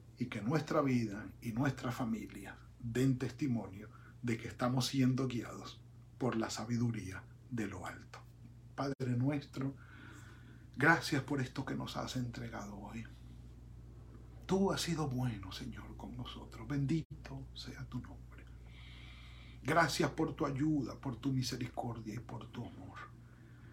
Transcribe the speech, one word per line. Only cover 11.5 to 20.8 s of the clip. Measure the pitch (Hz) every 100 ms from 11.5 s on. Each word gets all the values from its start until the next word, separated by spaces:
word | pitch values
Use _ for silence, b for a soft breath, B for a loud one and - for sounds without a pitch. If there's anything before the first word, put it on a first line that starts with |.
| -
que | - 135
nos | 123 -
has | - 131
entregado | 120 120 117 110 104 101
hoy. | 110 117 110 - - - - - - - - - - - - - -
Tú | 190 196
has | -
sido | - 160 143
bueno, | 127 127 101 95
Señor, | - - - - -
con | 107 123
nosotros. | 117 - - - 113
Bendito | 143 135 160 - - - 135 135
sea | - 123 120 127
tu | 123
nombre. | - - - - - B B B B B B B B B B B
Gracias | - 165 160 - 151
por | - 151
tu | 135 143
ayuda, | 135 156 151